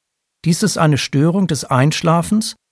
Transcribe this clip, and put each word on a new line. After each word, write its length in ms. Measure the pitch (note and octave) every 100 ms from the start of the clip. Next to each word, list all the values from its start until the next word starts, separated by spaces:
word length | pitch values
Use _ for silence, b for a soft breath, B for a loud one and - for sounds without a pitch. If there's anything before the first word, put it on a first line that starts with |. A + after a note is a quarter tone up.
| _ _ _ _ D#3+
Dies 180 | E3+
ist 140 | G3 -
eine 200 | D#3+ C#3
Störung 500 | - C3+ D#3+ F#3+ F#3
des 180 | C#3 -
Einschlafens 920 | B2+ C#3 - E3 E3+ E3 G#3+ - - _